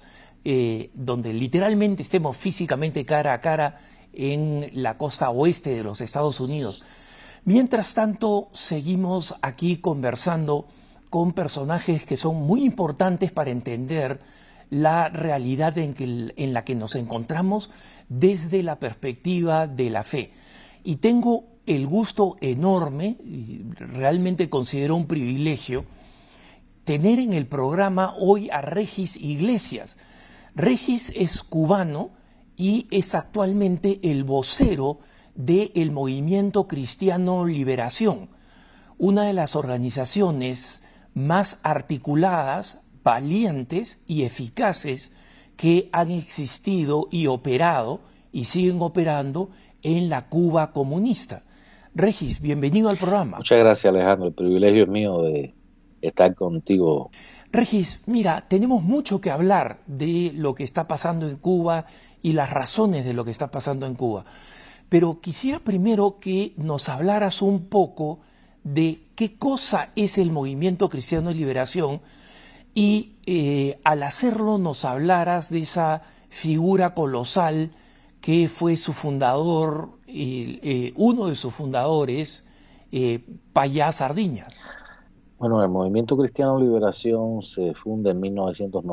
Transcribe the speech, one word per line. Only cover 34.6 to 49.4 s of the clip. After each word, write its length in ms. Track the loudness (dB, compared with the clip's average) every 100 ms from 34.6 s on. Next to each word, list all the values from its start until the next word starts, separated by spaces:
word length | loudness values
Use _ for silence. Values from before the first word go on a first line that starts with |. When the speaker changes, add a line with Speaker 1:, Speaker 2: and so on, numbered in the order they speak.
| 2 2 -2 -6 -12 -20 _ -6
Speaker 1:
del 560 | 2 2 2 0 -2
Movimiento 800 | -2 -4 -2 0 0 2 0 0
Cristiano 760 | -2 -4 -2 0 0 0 0 0
Liberación, 840 | 0 0 -2 -2 0 0 0 -6 _ _ _ -20 -20 -20 -2
una 280 | 2 4 2
de 80 |
las 240 | 0 -2 -2
organizaciones 1300 | -2 -2 -4 -4 -2 0 0 0 -4 -6 -8 -10 -14 -20 -12
más 460 | -4 0 2 0 -2
articuladas, 1200 | -2 -2 -2 -6 0 2 4 2 -2 -4 -6 -12 _ -2
valientes 1000 | 2 2 2 0 0 -2 -4 -4 -4 -8 -6
y 160 | -2
eficaces 880 | -2 -4 -8 -2 -2 0 -4 -6 -10 -18 -20 -20 -20 -2
que 320 | 4 4 2
han 180 | 0 0
existido 1000 | -2 -4 -4 -2 -4 -2 0 0 0 -2
y 160 | 0 0
operado 720 | 0 0 2 2 2 0 -6 -12 _ _
y 140 | -6 -2
siguen 360 | 2 2 2
operando 680 | 0 0 0 0 -2 -4